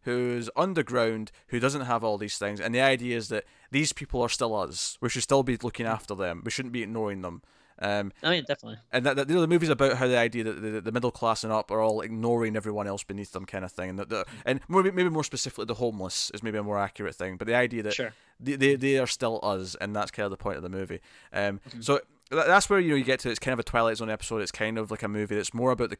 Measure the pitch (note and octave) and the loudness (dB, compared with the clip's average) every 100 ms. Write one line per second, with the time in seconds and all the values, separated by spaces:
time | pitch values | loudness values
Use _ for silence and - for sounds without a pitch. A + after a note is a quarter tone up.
0 | B2 B2 B2 A#2+ A2+ - F#3 E3+ C3+ B2 | -2 0 0 -2 -2 0 0 2 0 2
1 | A2+ A2 G#2+ - - B2 C3 C#3+ B2 A#2 | 2 0 -6 -12 -4 0 2 0 0 0
2 | A2+ G#2 G#2 - G2+ G#2 A2+ B2 C3+ B2+ | 2 0 -2 -4 -4 -2 0 4 4 4
3 | B2 A#2 G#2 A2 - _ - C#3 D#3 - | 0 -4 -2 -6 -6 _ -4 0 0 -2
4 | C#3+ B2+ A#2+ - A#2+ G#2+ F2 F2 - - | -4 -2 0 0 0 0 -4 -4 -8 -4
5 | A#2 B2+ - C#3 B2+ A#2 A#2+ - A2+ A2 | -4 -2 4 4 4 0 -4 -4 -4 -4
6 | - G2 F2+ F2 G#2 - C3 A#2+ G#2+ A2+ | -4 -4 -4 -4 -6 -6 -6 -6 -6 -4
7 | G#2 G2 F2+ E2+ _ _ _ - G2+ G#2 | -4 -4 -8 -10 _ _ _ -6 -2 0
8 | G2+ - D#3 F3 B2+ C#3 A2+ A2 - B2+ | -2 -2 0 0 0 -6 -6 -16 -2 0
9 | C3+ C#3 C#3 F3 D#3+ E3+ D#3+ B2+ C3+ A#2+ | 2 2 2 4 4 4 4 4 4 4
10 | B2+ B2 A#2 A#2 A2 D#2+ G#2+ G#2+ G#2 A#2+ | 4 4 4 0 -4 -4 -4 -4 -2 0
11 | A#2+ - A2+ A2 A2 A2 - G#2+ A2 G#2+ | 0 0 0 0 0 0 0 2 4 2
12 | A2 A2+ A#2 A#2+ A2+ G#2+ G#2+ G#2 G2+ G2+ | -2 -2 2 2 2 -2 -2 -4 -4 -6
13 | - G2 G2 F#2 G2 G2 F2+ - F#2 F#2+ | -8 -10 -8 -10 -8 -8 -8 -8 -6 -6
14 | G2 A2 F2+ - - C3+ - F#3+ F#3+ F3+ | -4 -4 -6 -6 -2 -2 2 4 4 2
15 | F3+ D#3 D3 - C3 - A2+ A2+ A#2+ G#2+ | 0 0 -4 -4 -6 -6 -6 -2 -2 -2
16 | F#2 - - G#2+ A2 G#2+ G#2 G2+ G2 - | -6 -4 -4 -6 -4 -2 0 0 0 -2
17 | G2 - F#2 F#2 G#2+ A#2+ B2 A#2 G#2 G2+ | -6 -4 -6 -4 0 2 2 0 -4 -4
18 | A#2 - _ - B2 C#3 C#3 C3+ C3+ C3+ | -6 -10 _ -10 -4 4 4 4 4 2
19 | B2 - A#2 A2+ G#2 F#2+ F#2 F2 G2+ G#2 | 2 0 -2 0 0 -2 -4 -6 -4 -4
20 | G2+ - G2+ F#2+ G2+ D2+ F2+ F#2+ F#2 E2+ | -4 -2 -4 -4 -6 -4 -6 -6 -6 -8
21 | - - - F#2+ G2+ G2+ - A#2 A2+ C#3+ | -12 -20 -8 -2 -2 -2 -10 -6 0 0
22 | - _ - D3+ D3 G3 - G3 E3+ C#3 | 0 _ -2 2 6 6 6 4 4 2
23 | B2+ C3 B2 A2 C3+ A#2+ - A#2 A2+ A2 | 2 2 0 -2 -2 -2 0 2 2 2
24 | A2 G#2+ - A2 F#2+ - A2 A2+ G#2+ A2 | -4 -6 -4 -4 -4 -2 -2 -2 -4 -4
25 | G#2+ G#2+ G#2 G#2 F#2+ A#2 B2+ B2+ A2 | -2 -2 0 -2 -2 0 2 2 0